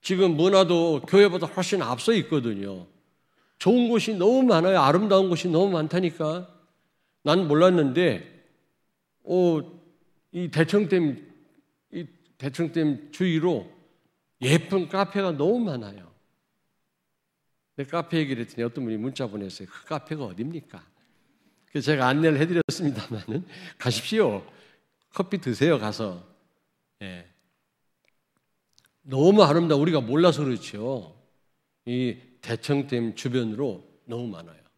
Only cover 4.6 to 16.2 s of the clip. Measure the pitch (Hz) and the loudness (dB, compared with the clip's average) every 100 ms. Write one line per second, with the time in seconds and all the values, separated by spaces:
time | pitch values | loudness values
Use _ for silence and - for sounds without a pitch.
4.6 | 180 185 135 165 208 196 190 170 180 160 | 4 4 4 4 4 2 2 -2 0 2
5.6 | 196 175 151 175 180 151 156 170 180 _ | 2 0 -2 -2 -2 -4 -6 -6 -12 _
6.6 | _ _ _ _ _ _ 147 170 170 147 | _ _ _ _ _ _ 0 2 2 4
7.6 | 180 180 143 135 180 104 - - _ _ | 4 4 2 2 0 0 -8 -20 _ _
8.6 | _ _ _ _ _ _ - 180 180 156 | _ _ _ _ _ _ -4 0 2 0
9.6 | - - _ _ _ _ _ 170 175 151 | -4 -18 _ _ _ _ _ -10 -6 0
10.6 | 160 208 185 185 156 123 - - _ _ | 2 2 2 0 0 -2 -14 -20 _ _
11.6 | _ _ _ 160 170 _ _ _ 139 135 | _ _ _ -14 -14 _ _ _ -10 -6
12.6 | 165 165 156 127 - - 185 160 170 139 | -4 0 0 -2 -8 -2 0 2 0 -2
13.6 | 87 _ _ _ _ _ _ _ 127 160 | -6 _ _ _ _ _ _ _ 2 2
14.6 | - 190 156 190 196 202 190 147 151 247 | 2 -4 -2 -2 -2 -2 -2 0 0 0
15.6 | 220 127 104 101 85 _ | -2 -6 -10 -16 -20 _